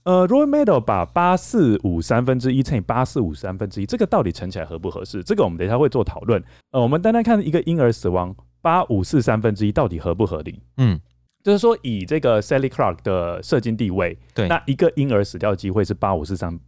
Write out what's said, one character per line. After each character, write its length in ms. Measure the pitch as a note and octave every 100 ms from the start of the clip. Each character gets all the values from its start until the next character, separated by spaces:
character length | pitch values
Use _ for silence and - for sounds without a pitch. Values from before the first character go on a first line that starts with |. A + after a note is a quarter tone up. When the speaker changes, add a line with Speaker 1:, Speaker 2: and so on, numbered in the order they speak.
Speaker 1:
呃， 220 | F3+ F#3 F#3
Roy 200 | C4 D4
Meadow 340 | D4 C4+ C#3
把 240 | A2 G2
八 320 | F2 F3 F3 F#3
四 420 | - A#3 C3+ G#2
五 180 | G2 E2+
三 240 | - A#2+
分 140 | B2 B2+
之 160 | B2+
一 80 | C3
乘 160 | B2+ A#2
以 20 |
八 240 | F2 A#2+
四 160 | B2+ C#3
五 140 | F2+
三 240 | D2 F#2+ F#2+
分 100 | G2+
之 140 | -
一， 20 |
这 140 | G2+ A#3+
个 80 | F#3
到 160 | G#3
底 100 | F#2+
乘 180 | - F#2
起 80 | F2+
来 60 |
合 140 | D#2 E2
不 120 | F2+
合 140 | -
适？ 180 | F#2+ G2+
这 120 | F2
个 100 | G3+
我 60 | F#2
们 80 | E2+
等 80 | F#2
一 40 |
下 60 | A#2+
会 100 | D3
做 160 | B2+
讨 200 | G2 -
论。 200 | - G2+ - - _
呃， 100 | C3
我 80 | A#2+
们 140 | D#3
单 100 | G#3+
单 100 | A#3
看 240 | A3+ G#3+ E3+
一 40 |
个 100 | D#3+ D#3
婴 120 | E3
儿 140 | A#2+
死 160 | A2 F#2+
亡， 260 | F#2 F2+ F#2+ _ _
八 200 | E3 F3
五 200 | - G#2
四 160 | F#2 D3
三 180 | B2 A2
分 120 | A2
之 120 | G2 G#2
一 40 |
到 160 | - A2+
底 120 | E2
合 140 | F2
不 100 | F2
合 160 | G2 E2
理？ 220 | D2+ - - -
Speaker 2:
嗯。 200 | A#2+ E2 - _ _ _
Speaker 1:
就 100 | G3
是 60 | G3+
说， 180 | A#3 A3+
以 240 | B2 G#2 F#2
这 120 | D#3
个 200 | C3+ G#2+
Sally 300 | - C#3 C3+
Clark 320 | - A2 E2+
的 400 | G#2 F#2 F2 F2+
社 180 | - C#3
经 160 | A#2 A2
地 140 | G#2+
位， 280 | F#2 F2 - -
Speaker 2:
对。 140 | - F#2
Speaker 1:
那 140 | E3
一 100 | -
个 160 | C3+ E3+ -
婴 160 | C#3
儿 100 | G#2
死 140 | G2+ A#2
掉 140 | G#2+
的 60 | F#2+
机 140 | C3
会 140 | G2+
是 80 | F#2
八 220 | G2+ G2+
五 100 | F2+
四 100 | D2+
三 240 | F#2+ F2 E2